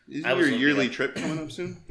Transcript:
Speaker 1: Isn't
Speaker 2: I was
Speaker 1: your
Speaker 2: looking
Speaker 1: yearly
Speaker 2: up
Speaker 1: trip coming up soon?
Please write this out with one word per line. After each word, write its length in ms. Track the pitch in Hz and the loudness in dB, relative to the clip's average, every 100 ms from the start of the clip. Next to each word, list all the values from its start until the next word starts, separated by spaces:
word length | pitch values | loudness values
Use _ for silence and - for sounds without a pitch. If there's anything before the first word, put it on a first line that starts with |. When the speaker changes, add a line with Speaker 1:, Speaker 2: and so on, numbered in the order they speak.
| - | -12
Speaker 1:
Isn't 180 | 139 123 | -6 0
Speaker 2:
I 80 | |
was 80 | 135 156 | 2 4
Speaker 1:
your 40 | |
Speaker 2:
looking 80 | 123 | 4
Speaker 1:
yearly 260 | 143 139 123 | 4 4 0
Speaker 2:
up 40 | |
Speaker 1:
trip 220 | - 131 - | 0 -2 -2
coming 220 | - 160 | -4 -4
up 80 | 156 | -6
soon? 320 | - 180 180 - | -8 -10 -10 -6